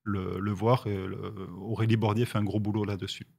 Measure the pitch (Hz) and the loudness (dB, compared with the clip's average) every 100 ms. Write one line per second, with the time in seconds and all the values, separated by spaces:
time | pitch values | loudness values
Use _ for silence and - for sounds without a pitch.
0 | 107 98 92 95 101 95 113 127 107 95 | -4 -2 -2 -2 -2 2 4 4 2 -4
1 | 95 98 101 104 90 90 101 110 110 110 | -4 -6 -8 -8 -10 -10 -6 0 4 4
2 | 107 107 120 107 101 104 104 107 101 98 | 4 2 2 0 0 0 0 0 0 -4
3 | 98 - - | -6 -10 -14